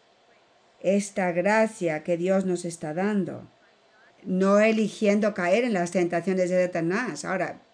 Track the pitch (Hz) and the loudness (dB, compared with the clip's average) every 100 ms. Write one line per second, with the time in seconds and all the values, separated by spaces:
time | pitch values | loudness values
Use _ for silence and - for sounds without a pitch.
0 | _ _ _ _ _ _ _ _ 175 202 | _ _ _ _ _ _ _ _ 0 0
1 | 202 - 180 175 180 220 220 - 170 151 | 0 -4 -2 0 0 2 0 0 -4 -4
2 | 156 170 180 190 190 175 175 165 156 156 | -2 -2 2 0 0 -2 -4 -10 -8 -4
3 | 202 208 160 120 117 _ _ _ _ _ | -2 0 -2 -6 -16 _ _ _ _ _
4 | _ _ - 185 196 202 220 220 208 - | _ _ -4 0 4 6 4 2 0 0
5 | 214 208 214 208 175 208 247 196 175 185 | 2 2 0 0 2 2 2 0 0 0
6 | 170 170 180 185 180 180 180 175 165 202 | 0 0 0 0 2 2 0 0 -2 -2
7 | 247 147 170 185 160 - _ | -4 -6 -6 -4 -6 -8 _